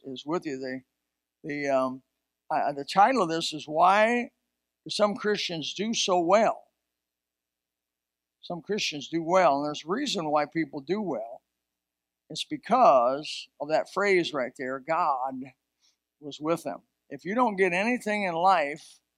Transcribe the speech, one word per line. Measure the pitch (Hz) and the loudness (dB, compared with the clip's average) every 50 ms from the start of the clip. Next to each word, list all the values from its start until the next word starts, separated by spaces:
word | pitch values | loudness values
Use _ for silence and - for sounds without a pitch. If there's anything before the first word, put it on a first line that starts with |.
| - | -12
is | 135 131 127 - | -12 -12 -10 -6
with | 143 165 180 175 | -4 -4 -4 -4
you. | 156 135 | -4 -8
The, | 131 131 127 131 131 - _ _ _ _ _ _ _ _ _ _ _ - | -6 -8 -8 -10 -10 -12 _ _ _ _ _ _ _ _ _ _ _ -10
the, | 156 143 147 147 143 | -8 -6 -4 -2 0
um, | 135 131 131 131 127 135 _ _ _ _ _ _ _ _ _ - | 2 2 0 0 -4 -8 _ _ _ _ _ _ _ _ _ -4
I, | 156 139 101 135 | -2 -2 -2 -2
the | 147 139 139 | -4 -6 -6
title | - - 190 202 240 269 240 | 0 4 4 6 6 6 2
of | 185 160 | 2 0
this | 165 165 165 - 160 | 0 -2 -4 -4 -8
is | 147 - | -8 -8
Why | 151 151 160 175 185 196 208 214 226 240 240 240 - _ _ _ _ _ _ _ _ _ _ - | -4 2 4 6 6 6 6 4 4 2 0 -2 -6 _ _ _ _ _ _ _ _ _ _ -12
Do | 160 | -6
Some | - - 214 208 196 | 0 2 2 2 2
Christians | - - 214 208 - - - 175 160 135 - - | 0 -2 -2 -2 -2 -2 -6 -6 -6 -8 -8 -6
Do | - 202 226 226 | -4 -4 -4 -2
So | - - 202 185 180 | -2 0 2 2 2
Well? | 170 170 196 226 214 160 110 - - _ _ _ _ _ _ _ _ _ _ _ _ _ _ _ _ _ _ _ _ _ _ _ _ _ _ _ _ _ _ _ _ _ _ _ | 4 4 4 6 4 4 0 -2 -10 _ _ _ _ _ _ _ _ _ _ _ _ _ _ _ _ _ _ _ _ _ _ _ _ _ _ _ _ _ _ _ _ _ _ _
Some | - - 175 170 - | -12 -10 -10 -10 -6
Christians | - 202 208 - - 156 143 123 | -6 -4 -4 -4 -6 -6 -8 -10
do | - 160 165 | -6 -4 -4
well, | 160 160 180 190 180 156 139 | 0 2 4 4 6 4 4
and | 139 147 | 2 -2
there's | 147 147 147 - | -4 -6 -8 -4
a | |
reason | 151 196 262 294 240 180 196 160 151 | -4 -4 -4 -4 -4 -4 -4 -2 0
why | 147 151 147 | 0 0 0
people | 147 - 165 156 135 - 143 | 0 -2 -4 -4 -4 -6 -10
do | 135 139 185 214 | -4 -4 -4 -2
well. | 214 175 139 107 110 117 123 - _ _ _ _ _ _ _ _ _ _ _ _ _ _ _ _ _ - | -2 -4 -4 -6 -6 -10 -14 -16 _ _ _ _ _ _ _ _ _ _ _ _ _ _ _ _ _ -14
It's | 156 - - | -10 -10 -8
because | - 151 135 - - 220 262 240 175 143 127 117 127 135 147 156 - - - - _ _ - | -8 -8 -8 -2 2 4 6 8 8 8 6 6 4 0 -2 -6 -10 -12 -12 -14 _ _ -10
of | 143 | -6
that | 147 156 143 - - - | -2 -2 -2 -2 -2 -2
phrase | 185 202 202 190 175 165 135 143 | 0 2 4 4 2 2 0 -4
right | 143 123 120 - | -4 -6 -6 -6
there, | - 135 127 135 135 | -8 -8 -6 -6 -8
"God | 127 151 160 165 175 156 135 127 127 135 131 127 131 135 _ _ _ _ _ _ _ _ _ _ _ _ _ _ | -4 -4 -2 0 0 0 -2 -2 -4 -6 -6 -8 -12 -14 _ _ _ _ _ _ _ _ _ _ _ _ _ _
was | 147 151 135 - | -16 -16 -12 -8
with | 151 156 170 165 - | -4 -4 -4 -4 -4
them." | 143 87 - _ _ _ _ _ - | -10 -10 -12 _ _ _ _ _ -18
If | 143 131 - | -16 -10 -6
you | 170 214 | -4 0
don't | 247 254 226 202 | 0 0 0 2
get | 185 196 185 170 | 0 0 0 2
anything | 185 202 233 247 240 - 214 208 208 202 | 0 0 0 -2 -2 -2 -4 -2 -2 -2
in | 185 165 | -2 -2
life | 165 175 196 190 170 147 143 151 170 - - - _ _ _ _ | 2 4 4 4 4 2 -2 -4 -10 -16 -20 -20 _ _ _ _